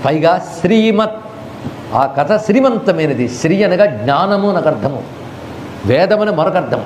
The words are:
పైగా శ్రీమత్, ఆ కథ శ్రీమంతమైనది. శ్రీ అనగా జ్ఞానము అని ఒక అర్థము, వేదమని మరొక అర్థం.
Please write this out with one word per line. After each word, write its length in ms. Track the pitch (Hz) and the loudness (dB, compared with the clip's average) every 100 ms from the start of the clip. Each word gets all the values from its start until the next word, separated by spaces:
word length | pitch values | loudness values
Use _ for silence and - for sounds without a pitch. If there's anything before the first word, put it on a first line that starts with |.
పైగా 280 | 131 156 160 180 - - | 0 2 2 2 -2 -4
శ్రీమత్, 640 | 180 220 220 208 214 - - - - - - - - 113 | 2 4 4 2 0 -4 -14 -16 -14 -12 -12 -12 -4 0
ఆ 20 | 135 139 | 0 0
కథ 160 | 147 208 - | 0 0 2
శ్రీమంతమైనది. 800 | 214 262 226 - 165 156 127 123 - | 4 4 2 0 0 0 0 -2 -2
శ్రీ 160 | 156 196 202 | 0 2 2
అనగా 180 | 180 208 117 | 4 2 2
జ్ఞానము 460 | - 143 190 202 202 | 0 0 2 0 0
అని 100 | 180 | 2
ఒక 60 | 156 | 0
అర్థము, 280 | 127 139 131 - - - - - - - - 101 | 0 -4 -4 -10 -14 -16 -14 -14 -14 -14 -8 0
వేదమని 440 | 131 185 208 208 170 | 2 4 2 2 0
మరొక 180 | 170 185 | 0 0
అర్థం. 200 | 123 117 | -2 -4